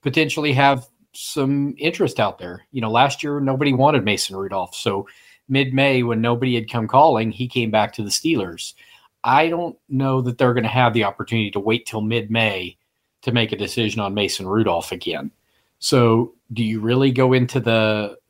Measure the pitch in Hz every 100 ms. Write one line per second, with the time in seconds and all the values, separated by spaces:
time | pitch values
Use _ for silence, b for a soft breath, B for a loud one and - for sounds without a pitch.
0 | 143 143 151 - 147 131 139 131 - _
1 | _ - - 147 135 143 143 - 151 170
2 | 151 - 104 - 90 92 _ 131 113 117
3 | 135 - 147 143 135 131 147 127 139 143
4 | 98 98 - 95 98 95 87 - 113 98
5 | - B B B - 135 135 135 139 127
6 | 120 110 117 120 127 120 110 120 107 131
7 | 156 117 113 104 123 127 113 107 101 -
8 | 101 - 165 143 92 82 - _ b b
9 | b _ - 135 165 170 170 - _ 135
10 | 135 131 123 120 131 120 110 123 120 110
11 | 101 - - 113 104 101 104 117 - 113
12 | 107 117 107 113 110 95 90 - _ _
13 | _ _ - 117 110 101 101 - 110 107
14 | 101 104 98 - 95 107 104 85 - 90
15 | 87 78 - _ _ _ _ _ - 135
16 | 117 113 117 _ _ 117 110 110 110 123
17 | 135 127 127 131 123 131 113 113 110 107
18 | 104 98